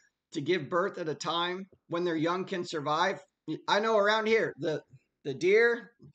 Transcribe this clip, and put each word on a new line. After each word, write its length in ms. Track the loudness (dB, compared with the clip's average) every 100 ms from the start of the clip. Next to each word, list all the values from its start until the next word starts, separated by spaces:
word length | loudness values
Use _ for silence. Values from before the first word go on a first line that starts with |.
| _ _ _
to 80 | -8
give 300 | -2 -2 0
birth 260 | -2 -2 -4
at 140 | -6
a 40 |
time 520 | -6 -4 -4 -4 -6 -10 _ _
when 160 | -4
their 120 | -2 0
young 300 | 0 -2 -4
can 180 | -6
survive? 540 | -6 -6 -2 0 0 -2 -12 _ -10 -8 0
I 120 | 0
know 180 | 4 4
around 300 | 4 2 4
here, 260 | 2 2 -2
the, 240 | -4 -4 -6 -20 _ _
the 100 | -10
deer, 580 | -2 4 6 4 2 -6 _ -20